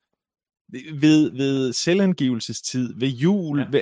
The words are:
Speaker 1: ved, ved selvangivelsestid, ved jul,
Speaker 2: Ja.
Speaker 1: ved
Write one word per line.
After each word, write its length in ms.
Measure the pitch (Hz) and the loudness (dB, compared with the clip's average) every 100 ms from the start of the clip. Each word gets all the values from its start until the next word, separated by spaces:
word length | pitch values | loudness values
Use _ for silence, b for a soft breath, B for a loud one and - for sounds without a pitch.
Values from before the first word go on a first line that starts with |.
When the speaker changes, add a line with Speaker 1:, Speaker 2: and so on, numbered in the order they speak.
| _ _ _ _ _ _ _ 127 160 | _ _ _ _ _ _ _ -16 -12
Speaker 1:
ved, 380 | 147 151 156 131 | 2 4 6 4
ved 420 | 123 139 135 127 | 0 -2 0 -2
selvangivelsestid, 1200 | - 165 190 190 170 131 113 - 113 - 127 120 107 | -2 0 2 2 2 0 -2 -6 -10 -6 -4 -6 -4
ved 120 | 135 | -4
jul, 520 | 120 165 202 160 143 | 0 0 0 -2 -4
Speaker 2:
Ja. 60 | 110 | 0
Speaker 1:
ved 100 | 139 | -2